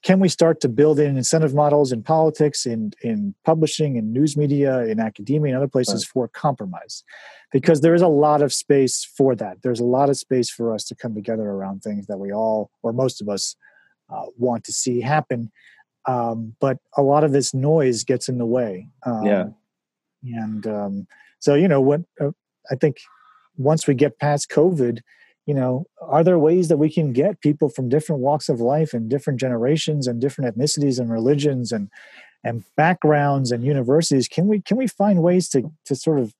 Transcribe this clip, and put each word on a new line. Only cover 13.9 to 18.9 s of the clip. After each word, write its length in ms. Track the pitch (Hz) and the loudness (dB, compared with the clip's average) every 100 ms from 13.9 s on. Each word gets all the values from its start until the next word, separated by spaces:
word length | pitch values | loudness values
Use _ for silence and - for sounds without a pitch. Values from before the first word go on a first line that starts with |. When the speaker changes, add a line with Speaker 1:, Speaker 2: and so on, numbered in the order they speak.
| _ _ | _ _
Speaker 1:
uh, 160 | - - - | -14 -14 -4
want 260 | 123 117 | -2 -2
to 80 | - | -6
see 300 | 117 131 123 | -6 -4 -4
happen. 500 | 120 151 - 120 113 _ _ _ _ _ 135 | 0 -2 -2 -8 -8 _ _ _ _ _ -6
Um, 480 | 123 117 113 110 113 | -4 -4 -6 -10 -4
but 180 | 139 131 _ - | -2 -2 _ 0
a 60 | |
lot 200 | 139 147 | 4 4
of 80 | 151 | 4
this 200 | 139 127 | 2 0
noise 500 | 131 139 160 131 113 | -2 2 2 2 0
gets 260 | - 127 - | -2 -4 -2
in 100 | 123 | -4
the 80 | 117 | -2
way. 420 | 123 113 92 110 | -2 -2 -6 -14